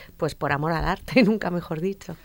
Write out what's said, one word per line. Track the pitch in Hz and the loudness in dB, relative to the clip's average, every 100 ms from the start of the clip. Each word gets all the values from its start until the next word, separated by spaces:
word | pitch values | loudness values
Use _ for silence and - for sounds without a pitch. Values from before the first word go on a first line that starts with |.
| - - | -18 -4
pues, | 156 - | -4 -2
por | 143 | -2
amor | 143 156 | 0 0
al | 160 151 | 0 0
arte, | 196 - 262 | -2 2 4
<laughs> | |
nunca | 208 220 180 | 6 4 0
mejor | 175 - 156 | -4 -4 -4
dicho. | 185 196 - - | -4 -6 -10 -16